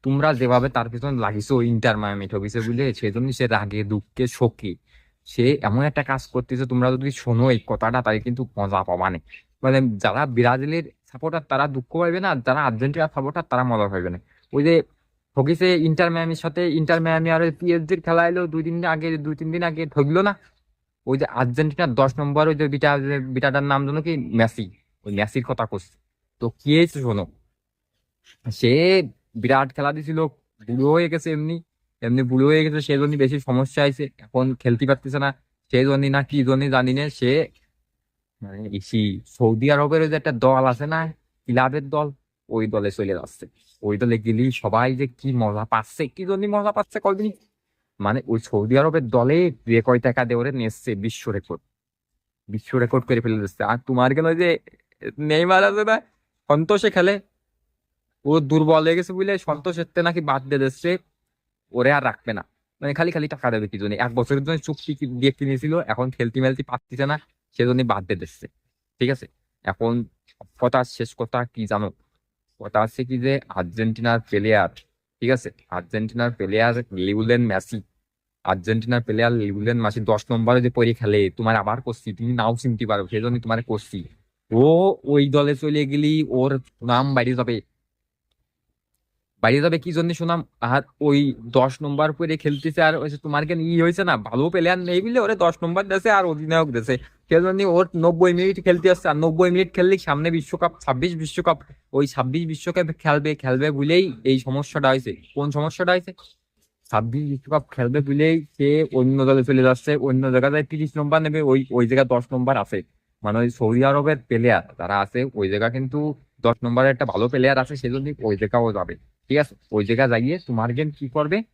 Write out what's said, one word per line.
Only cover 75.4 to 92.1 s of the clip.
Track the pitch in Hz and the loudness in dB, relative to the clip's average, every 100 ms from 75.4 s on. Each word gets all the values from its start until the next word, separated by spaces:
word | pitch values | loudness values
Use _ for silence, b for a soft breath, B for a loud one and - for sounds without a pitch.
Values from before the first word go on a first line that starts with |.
| 101 _ _ 90 | -2 _ _ -10
আর্জেন্টিনার | 87 110 110 117 120 117 | -6 -6 -4 -2 -4 -2
প্লেয়ার | 98 107 117 120 117 92 92 | -2 2 2 0 -6 -4 -2
লিওনেল | 104 113 120 117 | 0 2 2 2
মেসি, | 95 - 113 - _ _ _ _ _ | -2 -4 -12 -12 _ _ _ _ _
আর্জেন্টিনার | - 95 87 113 113 123 117 | -4 -4 0 -2 0 -2 0
প্লেয়ার | 110 117 120 | 0 2 0
লিওনেল | 101 101 110 120 | -2 -2 -2 0
মেসি | 110 110 107 | 0 -2 0
দশ | 107 - | 0 0
নম্বরে | 117 113 123 123 | 0 2 2 2
যে | 123 | 2
পরে | 117 113 | 0 2
খেলে, | 110 104 98 - | 0 2 2 0
তোমার | 110 110 | 0 0
আবার | 101 117 131 | 0 -4 -6
করছি, | 113 - 101 | -10 -10 -6
তুমি | 117 123 | -4 0
নাও | 110 117 | 0 0
চিনতে | 131 110 110 | -2 -2 -2
পারো, | 104 92 | -2 -2
সেই | 110 | -4
জন্য | 120 120 | -2 -4
তোমার | 113 113 120 | -2 -4 -2
করছি। | 107 - 98 78 _ _ _ _ | -6 -6 -14 -14 _ _ _ _
ও | 113 143 165 190 - - | 4 6 6 4 0 0
ওই | 143 139 143 | 2 4 2
দলে | 143 135 | 2 -2
চলে | 151 147 139 | -2 -2 -2
গেলি | 147 151 156 156 127 | 0 0 0 0 0
ওর | 135 135 - _ 117 | 0 -2 -8 _ 0
নাম | 120 139 131 | 0 2 0
বাইরে | 120 127 | 0 -2
যাবে, | 123 113 _ _ _ _ _ _ _ _ _ _ _ _ _ _ _ _ _ _ | -2 -4 _ _ _ _ _ _ _ _ _ _ _ _ _ _ _ _ _ _
বাইরে | 110 139 | 2 4
যাবে | 160 160 | 2 0
কি | 175 160 | -2 -2
জন্য | 170 165 | -2 -2
সুনাম? | 170 170 - _ 120 | -2 -2 -4 _ 0
আর | 135 - _ 147 | 0 -2 _ 2
ওই | 143 143 120 113 127 | 4 2 -2 0 2
দশ | 131 131 | 2 0
নম্বর | 147 143 156 | -6 0 -2